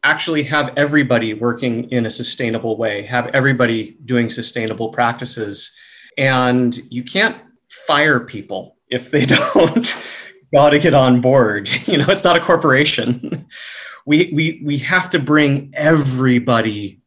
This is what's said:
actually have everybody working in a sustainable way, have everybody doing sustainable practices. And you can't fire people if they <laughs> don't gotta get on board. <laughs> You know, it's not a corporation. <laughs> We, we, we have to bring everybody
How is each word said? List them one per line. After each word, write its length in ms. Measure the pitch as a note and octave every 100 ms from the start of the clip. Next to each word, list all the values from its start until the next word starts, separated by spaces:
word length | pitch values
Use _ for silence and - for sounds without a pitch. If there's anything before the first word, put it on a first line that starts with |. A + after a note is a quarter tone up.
actually 400 | C#3+ D#3 - D#3
have 300 | C#3 D3+ C3 C#3+
everybody 580 | C#3+ D3+ C3 A#2+ A2+
working 560 | G#2 A#2+ A#2 B2+ A2+ -
in 140 | B2+ A2+
a 60 |
sustainable 640 | - B2 - A#2+ A2+ A2+ A2
way, 260 | A2+ G2+
have 240 | G2+ B2 A#2+
everybody 720 | C#3 C3+ C3 A#2+ A2+ A2 - A#2+
doing 240 | B2 A#2
sustainable 600 | A#2+ A#2 - A2 G#2+ A2
practices. 840 | - A#2+ A#2 B2 - G#2 G2+ - - - - - -
And 640 | C3+ C3 B2+ B2 B2 A#2+ -
you 140 | A#2+
can't 340 | B2 F#3+ A3+ A3+ _ _ _
fire 500 | - - D3 D3+ C3
people 580 | - G#2+ - F#2+ F#2+ _ _
if 220 | B2 -
they 140 | D3 C3
<laughs> 0 |
don't 680 | - - - E3 A#3 A#3+ - - - - - _
gotta 280 | D3 D3 D3
get 140 | E3
on 280 | C#3+ C3 B2
board. 480 | B2+ C3+ A2+ G#2 G2 -
<laughs> 100 | -
You 100 | E3+
know, 80 | C#3+
it's 140 | G3
not 140 | E3+ E3+
a 20 |
corporation. 1040 | - E3+ E3 C3 - - A#2+ B2 - - -
<laughs> 40 | - - - - - -
We, 260 | D3+ F3
we, 280 | D3+ D#3+ D#3+ D3
we 120 | C#3+
have 320 | - F#3 F3+
to 80 | F3
bring 520 | C3+ D3+ D3 C#3 C#3 -
everybody 1300 | D3+ D#3+ C#3 B2+ C3 B2 A#2+ A#2 A2 G#2 G2+ -